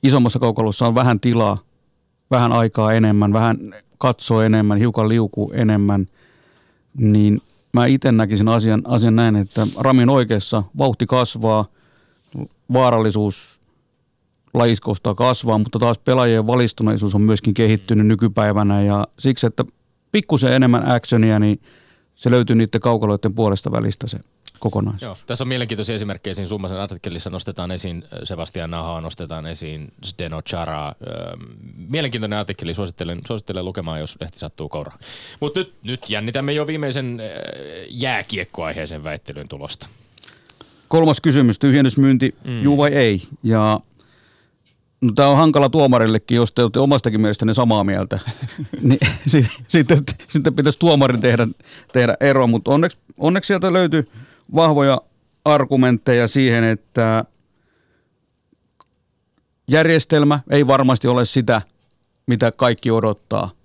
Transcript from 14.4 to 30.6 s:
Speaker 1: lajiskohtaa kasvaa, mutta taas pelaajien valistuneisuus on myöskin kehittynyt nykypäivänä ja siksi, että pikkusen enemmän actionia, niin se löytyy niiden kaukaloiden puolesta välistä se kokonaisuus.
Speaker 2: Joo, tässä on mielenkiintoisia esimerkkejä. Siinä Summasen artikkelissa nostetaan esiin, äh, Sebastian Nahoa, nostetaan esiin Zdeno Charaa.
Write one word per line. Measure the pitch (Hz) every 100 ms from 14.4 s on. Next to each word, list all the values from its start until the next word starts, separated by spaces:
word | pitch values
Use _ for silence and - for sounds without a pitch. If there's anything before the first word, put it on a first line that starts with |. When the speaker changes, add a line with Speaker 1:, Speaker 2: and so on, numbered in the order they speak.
| _
Speaker 1:
lajiskohtaa | - 120 110 - 101 - 98
kasvaa, | 123 123 117 110
mutta | 104 113
taas | 120 113
pelaajien | - 127 123 113 110
valistuneisuus | 123 117 - 110 110 104 104
on |
myöskin | 107 104 -
kehittynyt | 101 110 107 - 110 107
nykypäivänä | 107 113 - 107 104 104 101
ja | 101 101 104 _
siksi, | 135 127 117
että | - - _ _ _ _
pikkusen | 214 - 139 123
enemmän | 127 127 120 127
actionia, | 123 - 117 110 107
niin | 104 101 _ _ _ _ _ _
se | -
löytyy | 123 120 113
niiden | 113 113
kaukaloiden | 120 117 107 104 110
puolesta | 104 110 98 -
välistä | 113 110 107 -
se | - - _ - _
kokonaisuus. | 107 104 104 104
Speaker 2:
Joo, | 120 95 -
tässä | 117
on | 127
mielenkiintoisia | 127 117 107 107 110
esimerkkejä. | 101 95 104
Siinä | 92 92
Summasen | 104 95 95
artikkelissa | 98 90 - 85 90
nostetaan | 87 - 92 90
esiin, | 92 92 85 -
äh, | -
Sebastian | - 87 82 92 82
Nahoa, | 85 82 82
nostetaan | 80 - 80 80 80
esiin | 80 82 78 73 _ -
Zdeno | - 85 80
Charaa. | - 87